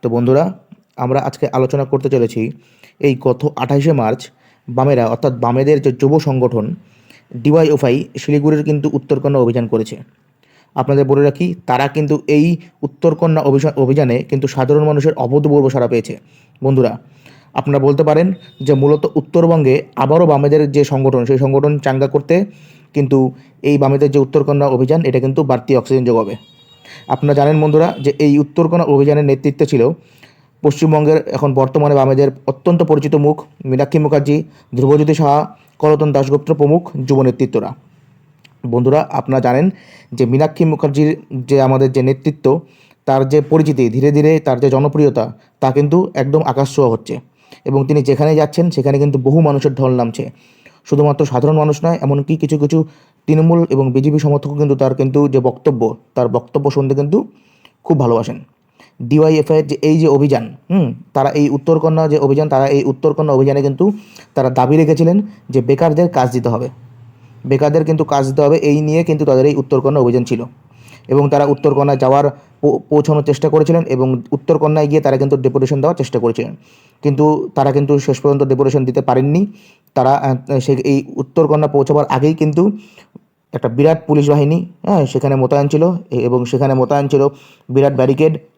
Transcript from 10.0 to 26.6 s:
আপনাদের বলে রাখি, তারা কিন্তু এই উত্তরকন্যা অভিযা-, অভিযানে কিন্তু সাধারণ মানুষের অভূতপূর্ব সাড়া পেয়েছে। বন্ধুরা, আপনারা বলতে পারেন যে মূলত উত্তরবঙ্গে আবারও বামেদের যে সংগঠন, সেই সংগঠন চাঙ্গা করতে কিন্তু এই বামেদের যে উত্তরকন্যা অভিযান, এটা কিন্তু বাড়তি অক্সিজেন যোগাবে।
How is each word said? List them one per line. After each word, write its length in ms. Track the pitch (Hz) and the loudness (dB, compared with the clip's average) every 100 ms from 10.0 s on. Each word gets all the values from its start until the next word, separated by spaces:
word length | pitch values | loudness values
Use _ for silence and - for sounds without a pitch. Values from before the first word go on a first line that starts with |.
| - _ _ _ _ _ _ - | -20 _ _ _ _ _ _ -8
আপনাদের 300 | 135 139 135 | -2 0 2
বলে 180 | 139 | 2
রাখি, 240 | 143 139 180 175 - | 0 0 -6 -6 -4
তারা 200 | 127 139 | -2 -2
কিন্তু 280 | 143 147 147 - | -2 -2 -4 0
এই 180 | 147 160 165 - _ | 0 2 -2 -8 _
উত্তরকন্যা 600 | 147 - 170 151 170 156 | -12 -2 -2 0 0 0
অভিযা-, 340 | 143 139 147 143 | 2 0 0 -2
অভিযানে 400 | 131 143 135 120 | 0 0 0 -2
কিন্তু 240 | - 139 135 | -2 -4 -4
সাধারণ 360 | - 127 147 | -4 0 2
মানুষের 300 | 151 147 151 | 2 0 0
অভূতপূর্ব 520 | - 123 143 147 143 135 | -2 -2 0 2 2 2
সাড়া 180 | 131 120 | 0 -2
পেয়েছে। 260 | 120 - 131 _ _ _ _ | -2 -6 -14 _ _ _ _
বন্ধুরা, 300 | 131 131 120 110 - _ - - _ | -2 0 0 -4 -18 _ -20 -20 _
আপনারা 260 | - - 143 | -6 -2 0
বলতে 240 | 139 143 | 0 2
পারেন 240 | 156 151 180 185 - _ | 2 2 0 -2 -12 _
যে 120 | 135 | -2
মূলত 300 | 143 143 147 220 160 | 2 2 2 0 -4
উত্তরবঙ্গে 600 | 143 170 170 165 135 143 - - | -2 0 2 2 2 0 -2 -4
আবারও 300 | 131 160 175 | 0 2 4
বামেদের 340 | 143 143 151 147 | 2 2 2 2
যে 120 | 139 | 0
সংগঠন, 380 | 143 135 135 127 117 | 0 0 0 0 0
সেই 140 | 131 | 0
সংগঠন 320 | 135 135 147 147 | 2 0 0 -2
চাঙ্গা 280 | 139 131 139 | -2 -2 -2
করতে 280 | 147 139 170 202 - - - _ | -2 0 -2 -2 -10 -20 -20 _
কিন্তু 240 | 147 135 135 131 - - _ | -4 0 2 0 -4 -20 _
এই 160 | 143 143 | -2 0
বামেদের 320 | 135 139 143 | 0 2 2
যে 80 | 139 | 2
উত্তরকন্যা 480 | 135 151 143 147 139 | 0 0 0 0 0
অভিযান, 320 | 127 127 160 156 | 0 0 0 0
এটা 140 | 127 | -2
কিন্তু 220 | 135 139 | -2 -2
বাড়তি 280 | 147 123 - 131 | -2 -2 0 -2
অক্সিজেন 280 | - 135 123 | 0 -2 0
যোগাবে। 280 | 113 104 - - _ | 0 -2 -8 -16 _